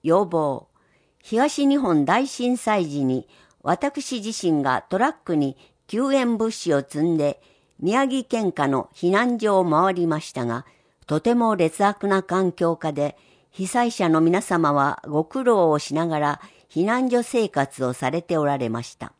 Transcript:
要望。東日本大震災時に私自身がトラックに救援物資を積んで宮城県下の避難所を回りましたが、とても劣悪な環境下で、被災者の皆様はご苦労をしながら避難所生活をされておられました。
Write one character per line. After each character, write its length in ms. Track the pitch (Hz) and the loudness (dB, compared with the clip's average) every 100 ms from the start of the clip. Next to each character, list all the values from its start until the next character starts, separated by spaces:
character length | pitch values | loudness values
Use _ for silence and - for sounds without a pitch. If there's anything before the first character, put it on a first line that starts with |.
要 220 | 160 175 | 2 2
望。 420 | 190 165 151 131 - _ _ _ _ _ | 2 0 0 -4 -10 _ _ _ _ _
東 460 | - 220 285 - 277 | -4 0 0 2 2
日 80 | 277 | 2
本 280 | 233 156 | 2 2
大 220 | 139 208 269 | 2 0 0
震 300 | - 247 247 | -4 -4 -2
災 320 | - 208 160 | -2 -2 -2
時 160 | 143 | -2
に 240 | 131 127 - _ _ _ | 0 -2 -6 _ _ _
私 540 | 143 180 285 285 - 247 | -4 -2 -2 -6 -8 -8
自 140 | 208 | -6
身 300 | 220 180 151 | -4 0 0
が 220 | 139 127 | 0 -2
ト 160 | - 190 | -2 -2
ラ 120 | 262 | -2
ッ 20 | |
ク 240 | - - 156 | -4 -4 -2
に 200 | 139 131 _ _ - | -2 -6 _ _ -8
救 260 | 214 269 | -4 0
援 240 | 277 240 220 | 0 0 0
物 140 | 226 | -2
資 240 | - 170 | -4 0
を 60 | 143 | 0
積 180 | 139 151 | -2 -2
ん 180 | 165 160 | 0 2
で 240 | 147 - _ _ _ - | 0 -4 _ _ _ -6
宮 320 | 175 240 269 | -2 0 0
城 140 | 269 | -2
県 260 | 233 226 202 | -4 -2 -2
下 160 | 165 139 | -2 0
の 240 | 135 - | 0 -4
避 200 | - 175 | -2 0
難 260 | 196 247 233 | 2 0 0
所 220 | 214 190 | 2 2
を 100 | 175 | 2
回 240 | 156 190 | 2 2
り 140 | 180 170 | 0 -2
ま 100 | 156 | -2
し 120 | - | -4
た 140 | - 120 | -6 -4
が、 200 | 117 - _ _ _ - | -6 -10 _ _ _ -4
と 140 | 151 | 0
て 160 | 226 240 | 2 2
も 180 | 226 | 2
劣 300 | 202 160 - | 2 0 2
悪 240 | 202 202 202 | 0 0 0
な 160 | 190 | 0
環 260 | 185 180 185 | 0 0 0
境 260 | 170 170 165 | 0 -2 0
下 160 | 160 | -4
で、 240 | 143 147 - _ _ _ | -2 -4 -6 _ _ _
被 160 | - 190 | -10 -4
災 240 | 247 240 | 0 -2
者 160 | 233 175 | 0 2
の 120 | 160 | 4
皆 220 | 165 180 | 4 2
様 300 | - 175 156 | 0 0 2
は 280 | 143 139 - - | 2 0 -2 -4
ご 160 | 147 | -4
苦 220 | 160 262 | -2 -2
労 260 | 247 214 165 | 2 4 4
を 80 | 147 | 2
し 160 | - | 0
な 140 | 147 170 | -2 -2
が 100 | 156 | 0
ら 220 | 147 147 - _ _ | -2 -4 -10 _ _
避 160 | 156 | -2
難 240 | 196 247 254 | 0 0 2
所 140 | 240 | 0
生 260 | 233 233 214 | 0 -2 0
活 360 | 143 139 - | -2 -4 -2
を 80 | 127 | -4
さ 180 | 127 127 | -2 -4
れ 100 | 160 | -4
て 160 | 170 165 | -2 0
お 100 | 143 | 0
ら 120 | 139 | 0
れ 100 | 117 | -2
ま 140 | 117 | -4
し 140 | 123 - | -8 -16
た。 160 | - | -18